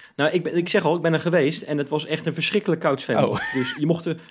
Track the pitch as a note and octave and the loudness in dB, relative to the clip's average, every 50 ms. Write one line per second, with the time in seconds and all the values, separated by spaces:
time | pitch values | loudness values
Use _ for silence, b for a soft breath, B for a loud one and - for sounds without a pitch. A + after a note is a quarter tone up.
0 | b b b - C#3 D#3 - F3+ D3+ D3+ - F3 E3+ F3 - G#3 E3+ D3+ D#3+ F3 | b b b 0 0 2 2 2 0 0 -2 -2 -2 2 2 2 4 4 0 2
1 | D#3 E3 D#3+ D#3 - F3 E3 F3+ C#3+ C#3+ E3 - - - D3+ D3 C#3+ C#3+ D3 D3+ | 2 2 2 2 0 2 2 4 4 2 0 -2 -6 -4 -4 -4 -2 -2 -2 -4
2 | D3+ - D3+ D#3 - E3 D#3 E3 D3+ - - G#3 G3+ - E3 D#3+ D#3+ D#3+ C#3 C3+ | -2 -2 -6 -4 -4 -4 -4 -2 -4 0 0 0 0 0 -2 0 2 0 0 0
3 | - - B2 A2 C#3 A2+ G#2 - - - - C3+ B2+ B2+ - - D3+ D#3+ E3+ E3 | 0 0 2 2 2 2 0 -2 -4 -4 -2 -2 -2 -2 -2 -2 0 0 0 0
4 | - E3+ D#3+ D#3+ B B | 0 -4 -6 -6 B B